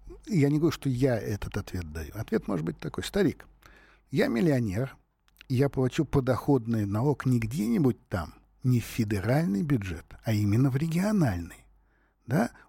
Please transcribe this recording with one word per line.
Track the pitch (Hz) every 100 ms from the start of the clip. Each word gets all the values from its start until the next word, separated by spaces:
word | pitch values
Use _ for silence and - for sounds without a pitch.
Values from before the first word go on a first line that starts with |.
| - 339 -
я | 185 139
не | 151
говорю, | 160
что | - 139
я | 123 135 113
этот | - 101 - 104
ответ | - 92 82
даю. | 76 78 107
Ответ | - 220 -
может | 170 165
быть | 156
такой. | 156 -
«Старик, | - 196 165 - - _ - - - _ _
я | 143 -
миллионер, | 233 175 131 110 95 131 - _ _ _ _ -
я | 123 139
плачу | - 127 - 143
подоходный | 143 127 120 - 135 113 113 101
налог | 107 143 131 131
не | 123
где-нибудь | 110 143 214 220 135 113 _
там, | 90 80 - _ _
не | 127 120
в |
федеральный | - - 107 104 98 139 170 196
бюджет, | 160 135 98 76 - -
а | -
именно | 107 104 107 139
в | 131
региональный». | 165 160 202 214 139 87 82 - _ _ _ _ _ _ -
Да? | 147 233 -